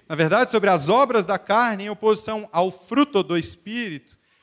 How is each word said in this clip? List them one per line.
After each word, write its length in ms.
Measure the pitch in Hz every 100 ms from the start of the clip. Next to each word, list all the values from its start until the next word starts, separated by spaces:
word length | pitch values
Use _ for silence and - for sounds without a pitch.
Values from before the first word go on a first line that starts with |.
| -
na 60 | 156
verdade, 340 | 160 208 247
sobre 180 | 220 202
as 200 | 175 143
obras 360 | 226 269 233
da 140 | 180 190
carne 460 | - 208 240 202
em 40 | 208
oposição 580 | 208 220 214 - 220 214
ao 180 | 165 185
fruto 520 | - - 226 285 202
do 160 | 156 170
Espírito, 800 | 160 - 202 233 220 147 - - _ _